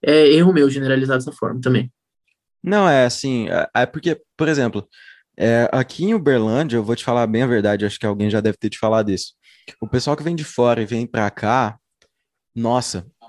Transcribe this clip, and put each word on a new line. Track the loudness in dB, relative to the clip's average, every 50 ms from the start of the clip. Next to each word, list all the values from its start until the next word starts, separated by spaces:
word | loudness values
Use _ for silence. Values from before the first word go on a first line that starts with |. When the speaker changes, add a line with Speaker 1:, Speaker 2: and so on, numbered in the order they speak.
Speaker 1:
é | 0 2 4 6 8 8
erro | 8 8 6 6
meu | 6 6 4 2
generalizar | 2 0 0 0 0 0 2 0 0 -2
dessa | -2 -6
forma | -8 -6 -6 -6 -6 -2
também. | 0 2 2 2 0 -4 _ _ _ _ _ _ _ _ _ _ _ _ _ _ -4
Speaker 2:
Não, | -2 0 2 4 4
é | 4 4 4
assim, | 2 0 -4 -4 -4 -2 -2 -2 -2
é, | -2 -2 -2 -2 0
é | -2 -2
porque, | -2 -4 -4 -4 -4 -4 -4 _ _ _
por | -4 0 0
exemplo, | 0 0 0 -2 -2 -6 -10 _ _ -20 -20 -20 -20 _ _ _ _ -2
é, | 0 2 2 2 2 2
aqui | 0 -2 -2 -2 -4 -6 -2
em | -2 0
Uberlândia, | 0 2 2 2 2 2 0 0 -2 -2 -2 -2 -2
eu | -2
vou | -2 -4
te | -4 -2
falar | -2 0 0 0 0
bem | 0 0 0
a | 0
verdade, | 0 0 0 0 -2 -2 -2
acho | -4 -6 -4
que | -6
alguém | -6 -4 -2 -2 -2
já | -2 0
deve | 0 -2 -4 -2
ter | -6 -8
te | -6 -4
falado | -2 0 0 0 0 -2
isso. | -4 -4 -6 -12 _ _ _ _ _ _ _ -20 -14 -14
O | -10 -4
pessoal | -4 -4 -2 -2 -4 -4
que | -4
vem | -6 -6
de | -6 -8
fora | -10 -2 0 2 2 2 0
e | -2
vem | -4 -4 -6 -6
pra | -4 -4 -4 -4 -4
cá, | -4 -4 -2 0 0 0 0 -2 -4 -10 _ _ _ _ _ _ _ _ _ _ _ _ _ _ -10
nossa, | -4 -2 0 0 0 -2 -4 -8 -10 -12 -12 _ _ _